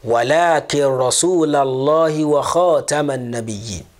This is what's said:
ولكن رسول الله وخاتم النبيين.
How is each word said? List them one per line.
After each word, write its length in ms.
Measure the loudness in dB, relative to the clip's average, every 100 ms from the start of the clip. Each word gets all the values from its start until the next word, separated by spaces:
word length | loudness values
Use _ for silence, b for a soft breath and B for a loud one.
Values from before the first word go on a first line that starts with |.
ولكن 800 | 0 0 2 2 2 0 0 0
رسول 720 | 0 2 0 0 2 2 2 2
الله 680 | 0 0 0 2 2 0
وخاتم 840 | 0 0 0 0 2 2 0 -2 -2
النبيين. 760 | -4 -6 -8 -8 -10 -10 -12 -14